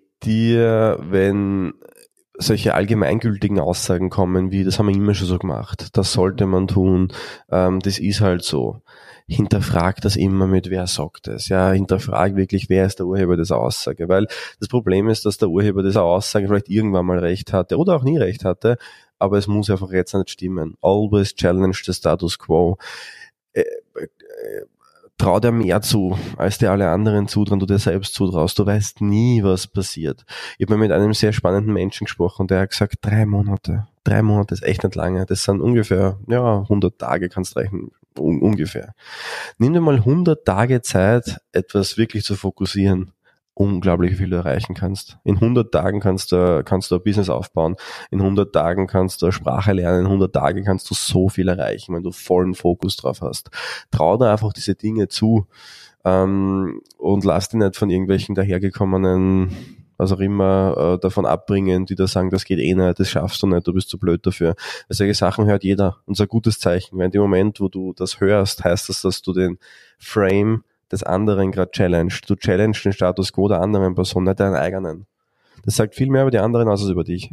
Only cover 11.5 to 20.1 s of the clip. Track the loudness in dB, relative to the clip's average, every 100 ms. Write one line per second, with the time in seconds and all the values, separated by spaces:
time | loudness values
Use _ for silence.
11.5 | 2 4 2 2 -2 0 0 0 0 0
12.5 | -2 0 2 2 0 -2 0 2 2 0
13.5 | 0 0 -2 -6 -4 0 2 0 -4 -16
14.5 | -12 -4 -2 2 2 2 0 -2 0 0
15.5 | 2 2 2 2 2 4 2 0 -2 2
16.5 | 0 0 0 2 2 2 0 0 -2 -2
17.5 | -2 0 0 2 2 2 0 0 -2 -4
18.5 | 0 0 0 -4 -20 _ -4 0 2 2
19.5 | 0 0 -2 0 -2 0